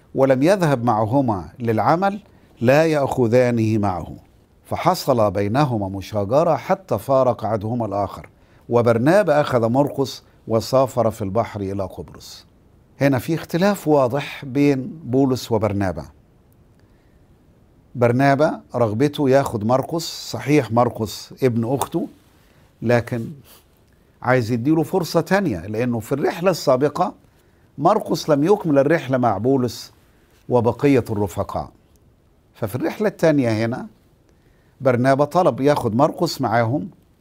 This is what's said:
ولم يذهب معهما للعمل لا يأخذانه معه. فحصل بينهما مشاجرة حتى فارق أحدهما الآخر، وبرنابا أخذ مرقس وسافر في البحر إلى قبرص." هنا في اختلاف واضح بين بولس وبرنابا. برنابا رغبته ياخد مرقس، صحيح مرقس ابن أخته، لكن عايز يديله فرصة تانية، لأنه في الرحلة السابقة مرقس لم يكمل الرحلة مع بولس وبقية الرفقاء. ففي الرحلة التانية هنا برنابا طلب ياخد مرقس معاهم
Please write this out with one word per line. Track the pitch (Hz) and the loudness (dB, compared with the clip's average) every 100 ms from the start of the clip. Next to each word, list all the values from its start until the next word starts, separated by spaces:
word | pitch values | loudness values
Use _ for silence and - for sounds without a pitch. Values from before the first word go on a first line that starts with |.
| _ 131 | _ 2
ولم | 135 127 | 4 4
يذهب | 156 202 160 127 | 4 4 2 2
معهما | 120 107 107 139 127 95 80 - | 2 0 2 0 0 -2 -6 -8
للعمل | 117 110 110 170 196 202 - _ _ - | -2 0 2 2 0 -4 -12 _ _ -2
لا | 117 147 165 | 4 4 4
يأخذانه | 147 131 - 117 127 123 117 110 110 | 2 0 0 2 4 4 2 0 0
معه. | 101 87 80 - _ _ _ _ - | 0 -4 -8 -14 _ _ _ _ -10
فحصل | - 165 180 - 123 104 | -4 -2 0 0 2 2
بينهما | 95 101 127 147 110 95 | 0 -2 0 0 -2 -6
مشاجرة | 98 95 107 101 139 170 127 | -8 -8 -6 0 0 0 0
حتى | - 190 - 110 | -2 -4 -4 -6
فارق | - 135 127 117 107 | 0 2 2 0 -4
أحدهما | 110 110 123 110 | -4 -4 -4 -4
الآخر، | 101 95 - - _ _ _ - | -4 -4 -8 -18 _ _ _ -2
وبرنابا | 117 120 113 135 196 175 147 | 2 4 4 4 4 4 2
أخذ | 143 123 113 | 2 0 2
مرقس | 131 143 - 135 - - _ - | 2 0 -2 -6 -8 -20 _ -2
وسافر | 110 - 131 127 123 113 | -2 2 2 2 0 -2
في | - | -2
البحر | 98 107 104 104 | -4 -4 -4 -6
إلى | 95 98 | -6 -6
قبرص." | 92 - 76 - - - - _ _ _ _ - | -8 -10 -18 -18 -20 -20 -20 _ _ _ _ -2
هنا | 139 131 | 0 0
في | - 156 | -2 -6
اختلاف | - 170 196 196 151 | -4 0 0 0 2
واضح | 147 127 139 - - 139 | 2 2 -2 -8 -12 -6
بين | 135 143 135 127 160 | 0 2 2 -2 -10
بولس | 135 127 139 123 - | -2 0 2 0 -2
وبرنابا. | 107 104 98 95 78 67 - _ _ _ _ _ _ _ _ _ _ _ _ _ _ _ _ _ 127 | -2 0 0 -2 -4 -12 -18 _ _ _ _ _ _ _ _ _ _ _ _ _ _ _ _ _ 0
برنابا | 120 123 139 135 160 214 - 123 | 2 4 2 4 2 -2 -6 -2
رغبته | 113 107 147 147 135 | -2 0 -2 0 2
ياخد | 135 135 113 | 2 2 -2
مرقس، | 107 131 - 165 - - - | 0 0 -2 -6 -8 -12 -12
صحيح | 110 120 147 110 | -8 0 0 2
مرقس | 117 120 - 104 - - - | 2 2 0 -6 -8 -16 -2
ابن | 131 117 113 | 0 0 -2
أخته، | 135 - 170 - - _ _ _ _ _ - | -4 -4 -6 -6 -12 _ _ _ _ _ -6
لكن | 117 120 117 120 113 - - - _ _ _ _ _ _ | 0 0 0 -6 -8 -14 -20 -20 _ _ _ _ _ _
عايز | 120 127 113 | 0 0 0
يديله | 123 131 160 | -2 0 0
فرصة | 151 190 160 165 | 0 -2 -2 -2
تانية، | 160 190 180 90 | 0 0 0 -4
لأنه | 95 107 123 117 | -6 -4 -2 -4
في | - | -4
الرحلة | 139 - 180 190 | -2 -2 -2 0
السابقة | 170 - 127 143 165 190 - _ _ _ _ _ - | 0 2 2 2 0 -4 -6 _ _ _ _ _ -2
مرقس | 165 214 - 165 - | 2 2 0 -4 0
لم | 143 | 2
يكمل | 160 208 165 139 | 4 2 2 2
الرحلة | 139 165 131 131 | 4 2 0 0
مع | 120 95 | 0 0
بولس | 123 139 120 - - _ _ _ _ _ - | 0 0 0 -6 -16 _ _ _ _ _ -2
وبقية | 123 113 113 143 127 113 | 0 2 2 2 2 2
الرفقاء. | 101 101 101 92 87 69 _ _ _ _ _ _ _ _ | -2 -4 -4 -6 -6 -10 _ _ _ _ _ _ _ _
ففي | - 107 123 | -8 -6 -4
الرحلة | 320 208 208 | -4 -2 -4
التانية | - 165 147 117 107 117 | 0 2 2 2 0 -2
هنا | 123 220 _ _ _ _ _ _ _ _ - | -4 -10 _ _ _ _ _ _ _ _ -4
برنابا | 131 120 135 135 143 | 0 2 2 2 2
طلب | 180 170 120 | 2 2 2
ياخد | 139 143 120 113 | 2 0 0 2
مرقس | 160 - 165 - | 0 0 -4 -2
معاهم | 120 117 113 147 185 - _ _ | 0 0 0 -2 -6 -14 _ _